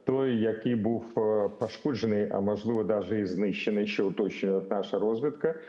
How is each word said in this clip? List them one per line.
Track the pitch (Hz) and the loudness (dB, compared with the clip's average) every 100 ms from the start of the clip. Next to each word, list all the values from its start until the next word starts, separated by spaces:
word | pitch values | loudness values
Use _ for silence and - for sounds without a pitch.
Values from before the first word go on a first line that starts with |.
той, | - 131 131 117 | 0 2 2 2
який | 110 107 123 | 2 0 0
був, | 117 104 117 - - | 0 2 0 -2 0
е, | 107 107 98 - | 2 2 0 -2
пошкоджений, | 110 - 151 117 113 104 104 | -6 -4 -4 0 0 2 2
а | 101 | 0
можливо, | 101 101 113 117 | 0 0 0 0
даже | 101 107 92 110 | 2 0 0 -2
і | 95 | 0
знищений, | 90 104 - - 104 104 | 0 0 0 0 0 0
що | - 98 | 0 0
уточнює | 90 98 - 98 95 92 | 2 -2 0 0 0 0
наша | 104 95 101 | -2 -2 0
розвідка, | 107 113 143 - 160 160 | 0 0 -2 0 -2 -2